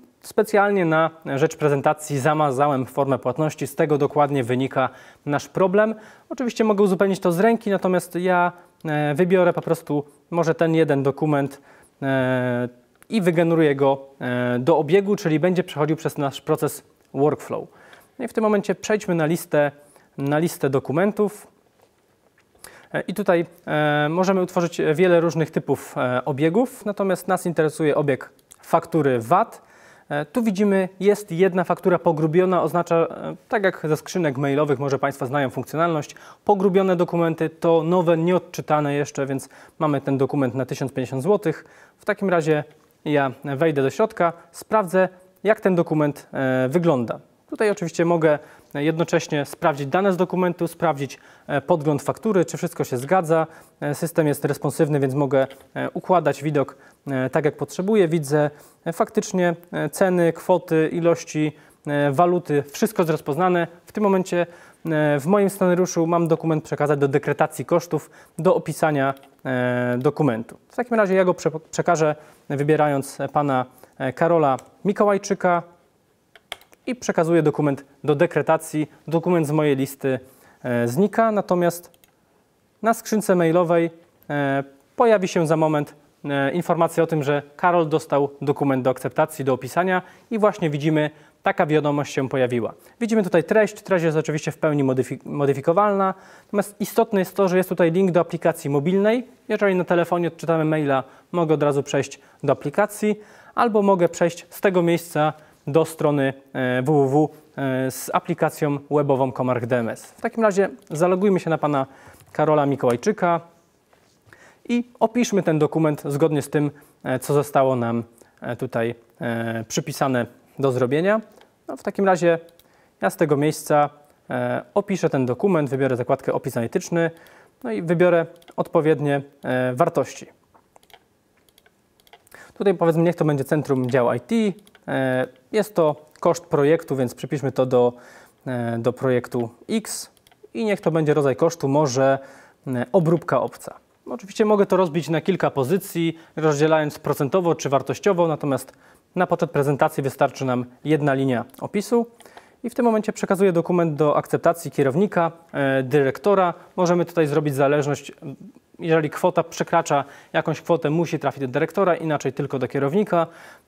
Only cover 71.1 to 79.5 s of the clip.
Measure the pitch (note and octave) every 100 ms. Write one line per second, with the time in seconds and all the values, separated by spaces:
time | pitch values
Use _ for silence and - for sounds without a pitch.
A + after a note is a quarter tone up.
71.1 | F#3+ F#3 F3 D#3+ D#3 - - E3 E3 D#3
72.1 | D3+ - _ _ C#3 D3 D3+ D3 C#3 C3+
73.1 | - C#3 D3+ D3 C3 B2 _ - _ C3
74.1 | B2 E3 E3+ C#3+ C3 - _ F#3 G3 G#3
75.1 | G3 - G3 F#3 F3 E3+ _ _ _ _
76.1 | _ _ _ _ - _ _ - B3 -
77.1 | F#3+ D#3+ E3+ D3 C#3+ D3 C3+ - _ C3+
78.1 | C#3+ E3+ D3+ C#3+ D#3+ - D3+ D3+ - -
79.1 | E3 E3+ F3 C#3+